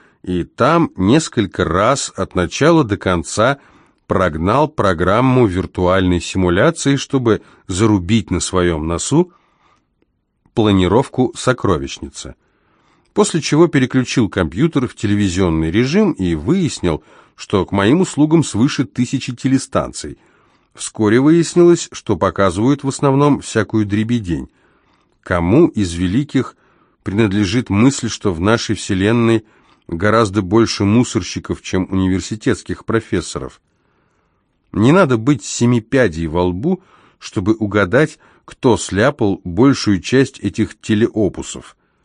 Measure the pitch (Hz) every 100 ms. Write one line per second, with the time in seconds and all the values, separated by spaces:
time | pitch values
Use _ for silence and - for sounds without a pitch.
0 | _ _ - 90 80 - 120 170 160 -
1 | 95 143 - - 98 - 82 85 110 139
2 | - - 92 92 85 - 143 165 120 98
3 | 98 90 82 - 113 139 _ _ _ _
4 | - 95 92 78 87 120 151 - 101 82
5 | 87 107 131 127 113 90 82 - 90 95
6 | 92 90 - 95 90 87 143 160 139 139
7 | - 135 117 101 _ _ - 90 110 104
8 | 87 113 - 90 - 92 90 82 78 82
9 | - 143 180 _ _ _ _ _ _ _
10 | _ _ _ _ _ - 107 98 90 104
11 | 110 - 123 - - 123 98 80 67 -
12 | 71 - 67 64 _ _ _ _ _ _
13 | _ - 208 165 - 147 170 147 127 131
14 | 127 - 104 - 82 90 160 147 120 -
15 | 104 104 101 87 92 80 80 92 127 180
16 | 214 - 92 80 78 185 156 - 87 76
17 | _ - _ - - 101 87 101 101 160
18 | 185 - 151 160 139 101 135 - 131 -
19 | 123 135 - 120 131 135 - 92 64 -
20 | - - _ _ _ _ _ - - -
21 | 104 117 139 170 160 175 175 175 - -
22 | - 92 95 90 98 87 117 143 135 127
23 | 143 135 147 139 - 113 101 110 104 104
24 | 110 120 92 78 - _ _ _ _ _
25 | _ _ - 90 87 123 170 - 95 85
26 | 90 107 147 135 120 - _ _ _ _
27 | - 98 110 98 101 113 120 98 127 135
28 | 113 - 107 80 95 117 - 104 - 95
29 | 101 120 113 113 - _ _ _ - 85
30 | 104 110 110 98 92 107 113 - 101 110
31 | 120 110 90 - - 87 - 95 90 95
32 | 92 95 - 110 - 104 - 87 - 110
33 | - 95 82 - 67 - _ _ _ _
34 | _ _ _ _ _ _ _ 98 113 175
35 | 165 120 113 143 - - 120 123 110 135
36 | 117 80 82 82 90 90 143 185 _ _
37 | _ _ - - 95 110 107 101 95 113
38 | 156 - _ _ - - 131 104 - 95
39 | 123 139 107 95 - 87 135 127 - 98
40 | - 127 131 - 101 - 104 - - 110
41 | 113 107 98 - - 67 - _ _ _